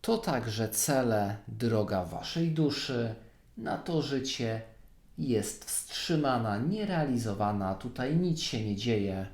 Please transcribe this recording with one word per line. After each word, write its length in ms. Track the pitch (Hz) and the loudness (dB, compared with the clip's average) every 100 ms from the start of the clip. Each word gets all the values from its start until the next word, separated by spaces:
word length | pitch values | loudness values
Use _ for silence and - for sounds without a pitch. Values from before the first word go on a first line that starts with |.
to 160 | - 226 | 0 0
także 520 | 208 135 113 107 110 | 2 0 0 -2 0
cele, 680 | - - 139 123 110 101 107 - | 0 2 4 4 4 2 -2 -8
droga 580 | 110 117 110 101 101 85 | -2 2 2 2 0 -2
waszej 460 | 80 - 165 165 | -6 -6 0 0
duszy 640 | 160 151 139 - 123 117 110 - - - - | 4 2 2 -2 -2 -2 -4 -14 -20 -20 -10
na 200 | - - | -4 -4
to 240 | - 165 | 0 0
życie 600 | 143 135 131 - 117 113 113 - - - - - | 2 0 -2 -2 -2 -2 -6 -18 -20 -20 -20 -6
jest 480 | 156 113 - - - | 2 2 2 -6 -6
wstrzymana, 920 | - - - - 160 143 123 113 101 | -6 -4 -6 0 2 4 2 2 0
nierealizowana. 1200 | 139 214 202 175 147 120 110 98 104 104 95 98 | 0 0 0 0 2 0 0 0 0 2 0 -2
Tutaj 400 | 123 - 131 160 | -6 -4 0 2
nic 240 | 180 160 | 2 0
się 260 | - 117 110 | -2 -2 -2
nie 100 | 101 | 0
dzieje. 520 | 120 110 98 95 98 | 2 2 2 -2 -6